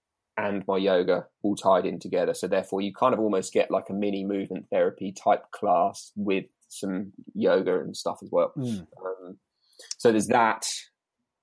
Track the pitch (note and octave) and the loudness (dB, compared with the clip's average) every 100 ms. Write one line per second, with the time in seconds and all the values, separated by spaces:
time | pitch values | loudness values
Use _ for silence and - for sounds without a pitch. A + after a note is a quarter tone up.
0 | _ _ _ - G#2 G2+ F#2 F#2+ G2 F2+ | _ _ _ -4 -2 -4 -2 0 4 4
1 | F2+ F2 - _ G2+ G2+ F#2+ F#2 F2+ F2 | 4 0 -2 _ -2 0 4 4 4 -4
2 | F2+ F2+ F2 E2+ F#2 F#2+ F#2 G2 G2+ - | -4 -2 0 -2 0 -2 -2 -4 -4 0
3 | B2+ A2 A2 F#2+ F#2+ G#2+ - G2 - F#2+ | 2 2 2 0 0 0 2 0 -2 -4
4 | G#2 G2 G2 G2 G2 F#2 - F#2+ F2+ - | -2 -2 -2 -4 -4 -8 -2 2 2 0
5 | G2 - - - - - G2+ F2+ G2 - | -10 -4 0 0 0 -6 2 2 2 -2
6 | - - G2+ F#2+ - _ _ - G2 F#2 | -14 -6 0 0 -2 _ _ -8 -6 -4
7 | G2 - - G2 F#2 F2+ F2+ F#2 D#2 G2 | -6 -14 -14 -2 2 4 2 0 -2 -6
8 | - - F#2+ F2+ E2 D#3 B2 G#2 E2 - | -6 -6 -2 0 0 -2 -6 -6 -10 -12
9 | F#2 F#2 F2+ G2 _ _ _ _ - - | -10 -10 -12 -18 _ _ _ _ -14 0
10 | B2 G#2+ G2 A#2+ A2+ - - - - _ | 2 4 2 4 4 2 -4 -8 -12 _
11 | _ _ _ _ | _ _ _ _